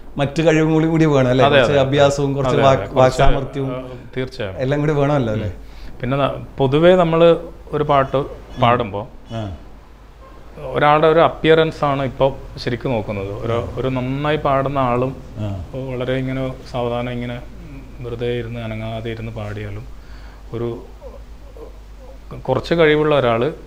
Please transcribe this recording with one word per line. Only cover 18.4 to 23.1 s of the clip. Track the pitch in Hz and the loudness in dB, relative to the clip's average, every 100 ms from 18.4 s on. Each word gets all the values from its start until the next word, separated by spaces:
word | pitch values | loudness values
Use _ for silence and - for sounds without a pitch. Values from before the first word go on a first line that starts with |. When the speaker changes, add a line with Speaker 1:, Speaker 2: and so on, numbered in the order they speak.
| 113 117 | -6 -10
Speaker 2:
അനങ്ങാതെ | 113 110 110 113 117 | -8 -8 -8 -8 -8
ഇരുന്ന് | 113 113 | -8 -10
പാടിയാലും | 110 104 104 104 101 131 - - - - - - | -10 -10 -8 -10 -10 -14 -16 -18 -18 -18 -18 -12
ഒരു | 113 117 113 - - - - - - - - - - - - - - - 127 | -8 -6 -8 -12 -18 -18 -18 -18 -18 -18 -18 -18 -18 -20 -20 -18 -18 -16 -10
കുറച്ച് | - 131 - | -4 -4 -2
കഴിവുള്ള | 170 156 151 151 | 2 4 4 2